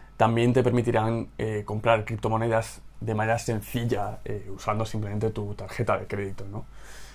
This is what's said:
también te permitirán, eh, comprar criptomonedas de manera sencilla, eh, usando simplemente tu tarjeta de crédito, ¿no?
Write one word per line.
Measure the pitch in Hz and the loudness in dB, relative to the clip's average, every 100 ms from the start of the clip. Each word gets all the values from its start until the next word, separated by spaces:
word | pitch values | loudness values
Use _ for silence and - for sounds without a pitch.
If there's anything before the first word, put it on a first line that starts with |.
| - - | -12 2
también | 113 117 120 | 4 6 6
te | 123 | 6
permitirán, | 117 120 117 113 110 117 - - | 6 4 4 4 2 0 -4 -6
eh, | 113 107 98 | -4 -4 -4
comprar | 107 117 113 | 0 4 4
criptomonedas | 104 110 113 110 117 113 110 - - - | 4 -2 0 0 2 2 0 -10 -16 -10
de | 110 | -4
manera | 107 110 113 | 0 2 0
sencilla, | - 107 - 123 117 101 101 104 | 0 -2 -2 -2 0 0 -2 -6
eh, | - 104 - | -6 -8 -6
usando | 98 - 107 113 | -8 -2 -2 0
simplemente | 110 104 104 110 | -2 -2 0 -2
tu | 107 101 | -2 -6
tarjeta | 101 101 - 110 98 | -6 -8 -4 0 0
de | 95 | 0
crédito, | 104 98 95 101 | -4 -4 -6 -8
¿no? | 104 - - - - - | -8 -10 -14 -16 -14 -14